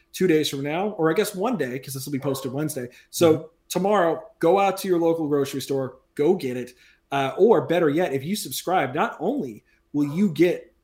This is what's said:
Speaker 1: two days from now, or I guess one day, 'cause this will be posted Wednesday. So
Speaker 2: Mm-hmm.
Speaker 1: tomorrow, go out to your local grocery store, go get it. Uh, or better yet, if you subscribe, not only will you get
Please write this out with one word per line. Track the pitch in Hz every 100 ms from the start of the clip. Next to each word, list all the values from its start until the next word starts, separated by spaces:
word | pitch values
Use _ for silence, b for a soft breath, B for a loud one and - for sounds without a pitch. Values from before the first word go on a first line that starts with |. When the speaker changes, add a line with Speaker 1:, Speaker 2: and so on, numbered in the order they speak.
| b
Speaker 1:
two | - 185
days | 156 143
from | 139
now, | 143 160 208
or | 190 160
I |
guess | 160 202
one | 185 220 220
day, | 127 127
'cause | 135
this | 135 139
will |
be | 139
posted | 135 135 131
Wednesday. | 131 151 135 123 B B
So | - 170
Speaker 2:
Mm-hmm. | 156 - _ _
Speaker 1:
tomorrow, | 180 190 208 170 160 - _
go | 165 190
out | 196 190
to | 196
your | 170
local | 165 165 147
grocery | 147 139 139
store, | - 135 131 - _ -
go | 147 190
get | 139 123
it. | 120 - b b _
Uh, | 139 139 131
or | 208 185 135
better | 170 160
yet, | 147 180
if | 135 143
you | 208
subscribe, | 147 131 - 349 135
not | 139 220 -
only | 165 285 139 110 _ _ _
will | 143 143
you | 156 208
get | 143 175 147 - _